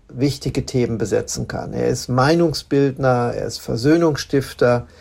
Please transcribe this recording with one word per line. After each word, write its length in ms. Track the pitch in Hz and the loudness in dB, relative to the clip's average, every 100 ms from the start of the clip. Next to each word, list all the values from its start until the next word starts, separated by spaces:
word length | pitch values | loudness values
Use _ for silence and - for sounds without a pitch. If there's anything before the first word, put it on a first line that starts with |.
| - | -12
wichtige 540 | 127 139 - 120 131 - | -2 -2 -2 -4 -4 -2
Themen 320 | 127 117 110 | 0 0 -2
besetzen 500 | 104 110 - - - | 0 -2 -2 -8 -6
kann. 260 | - - | -6 -6
Er 160 | 120 123 | -2 -2
ist 180 | 127 - | -2 -2
Meinungsbildner, 1300 | 127 139 170 170 - - 139 139 139 131 120 120 104 | 2 4 4 2 0 0 2 2 2 2 2 0 -4
er 100 | 107 | -6
ist 140 | - | -8
Versöhnungsstifter, 1300 | - 113 139 170 165 139 - 139 - - 123 117 - - | -6 0 2 4 4 0 -2 -2 -2 0 2 2 -2 -18